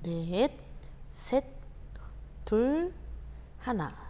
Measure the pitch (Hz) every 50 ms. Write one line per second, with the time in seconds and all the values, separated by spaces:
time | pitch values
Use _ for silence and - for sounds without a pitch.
0 | - 170 170 165 165 170 175 196 254 294 - - - - - - - - - -
1 | - - - - - - 240 269 277 - - - - - - - - - - -
2 | - - - - - - - - - - 214 220 240 262 294 320 349 359 359 -
3 | - - - - - - - - - - - - - 254 233 196 151 131 - -
4 | -